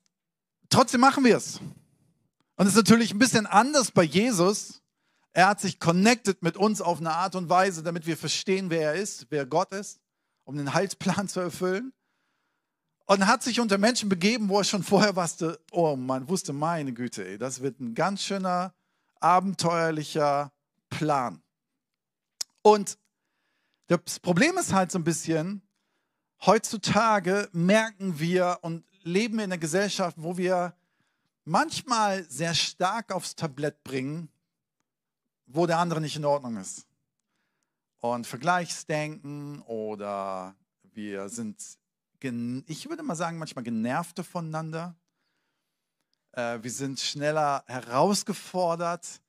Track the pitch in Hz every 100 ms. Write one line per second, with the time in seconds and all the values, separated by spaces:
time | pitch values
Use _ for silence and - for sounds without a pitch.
0 | _ _ _ _ _ _ _ 214 247 254
1 | 269 269 247 156 - - - - _ _
2 | _ _ _ _ _ - 196 190 180 226
3 | 214 202 240 220 208 196 254 294 220 196
4 | 165 165 240 190 180 208 - - _ _
5 | _ _ _ 160 185 202 190 - 165 175
6 | 214 240 202 185 170 190 214 202 170 156
7 | 165 160 185 185 165 180 196 165 165 170
8 | 160 156 156 - - 190 185 165 151 160
9 | 208 - 127 151 131 156 185 196 202 -
10 | _ _ _ _ - 143 143 156 190 -
11 | 190 175 190 190 180 - 185 190 262 -
12 | _ _ _ _ _ _ _ _ _ _
13 | - 196 196 247 254 226 226 196 214 247
14 | 202 185 196 240 202 202 185 208 160 196
15 | 208 185 170 - 165 165 _ 175 160 135
16 | 127 131 131 185 - 139 156 170 139 117
17 | 123 - 92 104 127 127 135 - 120 113
18 | 175 196 - 196 190 180 185 - _ _
19 | _ _ 160 180 190 175 170 170 165 156
20 | 147 160 147 143 143 - _ _ _ -
21 | 151 139 120 87 _ _ _ _ _ _
22 | _ _ _ - - _ 214 214 196 -
23 | _ _ _ _ _ _ _ _ - 170
24 | - - 180 175 302 370 - 190 185 190
25 | 160 160 160 160 170 202 - _ _ _
26 | _ _ _ _ - 220 - 214 - 208
27 | 226 208 175 202 202 165 180 214 220 196
28 | 190 147 165 180 180 175 170 165 - _
29 | 170 180 233 220 202 180 160 180 202 -
30 | 180 165 160 180 180 180 175 - _ _
31 | _ _ _ _ 151 190 311 - 277 233
32 | 208 190 170 123 165 160 - - 180 226
33 | - 185 - - 160 131 147 - - 131
34 | 131 160 160 _ _ _ _ _ _ _
35 | _ _ _ _ _ 139 170 170 175 156
36 | 151 151 147 143 127 107 92 - - _
37 | _ _ _ _ _ _ _ _ _ _
38 | 120 120 113 123 156 180 170 - - 151
39 | 151 156 143 147 143 147 - 113 107 104
40 | 101 98 98 92 92 95 _ _ 95 110
41 | 104 98 98 117 110 98 - - _ _
42 | _ _ 135 117 120 127 - 156 285 339
43 | 294 160 170 165 156 - 120 113 117 147
44 | 175 - 170 180 160 156 160 160 175 170
45 | _ _ _ _ _ _ _ _ _ _
46 | _ _ _ - 120 117 120 113 139 131
47 | - 147 147 156 147 139 - 123 117 127
48 | 180 196 - 175 - 180 175 170 170 170
49 | - -